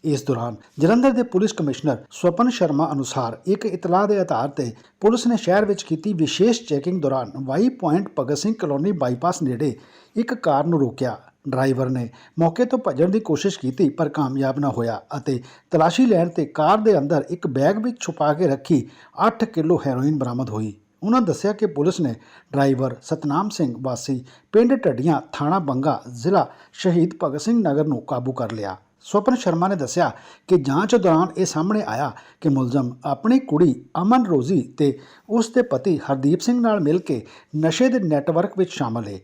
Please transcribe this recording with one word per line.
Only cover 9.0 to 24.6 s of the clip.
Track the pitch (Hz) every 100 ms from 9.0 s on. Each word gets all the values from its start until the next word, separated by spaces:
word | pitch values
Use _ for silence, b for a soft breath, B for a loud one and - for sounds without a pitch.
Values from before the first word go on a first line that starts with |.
| 127 127 170 180
ਨੇੜੇ | 139 120 147 117 B B B 220
ਇੱਕ | 233
ਕਾਰ | 247 170 139 151
ਨੂੰ | 165
ਰੋਕਿਆ। | 131 - 123 107 - _ 143
ਡਰਾਈਵਰ | 127 135 127 127
ਨੇ | 131 120 B B -
ਮੌਕੇ | 165 165 247
ਤੋਂ | 254
ਭੱਜਣ | 196 131 175
ਦੀ | 214
ਕੋਸ਼ਿਸ਼ | 220 147 196 190
ਕੀਤੀ | 131 127 156
ਪਰ | - 151
ਕਾਮਯਾਬ | 151 135 135 135 131
ਨਾ | 143
ਹੋਇਆ | 120 117 107 - 151
ਅਤੇ | - 127 123 B _
ਤਲਾਸ਼ੀ | 165 160 170 254
ਲੈਣ | 185 175
ਤੇ | 165 147
ਕਾਰ | - 156 214
ਦੇ | 214 180
ਅੰਦਰ | 143 175 -
ਇੱਕ | 180 175
ਬੈਗ | 131 143 208
ਵਿੱਚ | 233 240
ਛੁਪਾ | - - 151
ਕੇ | 151 175
ਰੱਖੀ | 135 - 156 - B B - 202
ਅੱਠ | 220
ਕਿਲੋ | 220 165 160 175 143
ਹੈਰੋਇਨ | 127 139 151
ਬਰਾਮਦ | 123 120 127
ਹੋਈ। | 107 110 98 _ _
ਉਹਨਾਂ | 196 247
ਦੱਸਿਆ | 202 143 196
ਕਿ | 202 208
ਪੁਲਿਸ | 139 156 180
ਨੇ | 143 113 b b b
ਡਰਾਈਵਰ | 139 139 127 131 127
ਸਤਨਾਮ | - 160 151 147 208
ਸਿੰਘ | - 143 117
ਵਾਸੀ | 131 123 - 131 127 B B
ਪਿੰਡ | 208